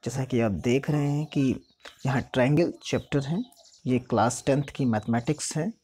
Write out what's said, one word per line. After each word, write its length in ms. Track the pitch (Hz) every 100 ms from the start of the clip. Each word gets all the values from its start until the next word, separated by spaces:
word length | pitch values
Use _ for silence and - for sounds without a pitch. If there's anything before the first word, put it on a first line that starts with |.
जैसा 200 | - 127
कि 160 | 131 123
आप 120 | 113
देख 380 | 92 120 127 135
रहे 200 | 147 143
हैं 160 | 143 151
कि 280 | - 135 - _ _ - - 123
यहाँ 140 | 123 -
ट्रायंगल 400 | - 131 147 170 -
चैप्टर 380 | - 123 - 143
है, 220 | 135 175 254 - - - -
ये 120 | 127
क्लास 440 | 123 117 110 - -
टेंथ 160 | 135
की 220 | 143 -
मैथमेटिक्स 720 | 131 107 110 117 117 147 - 156
है। 160 | 170 -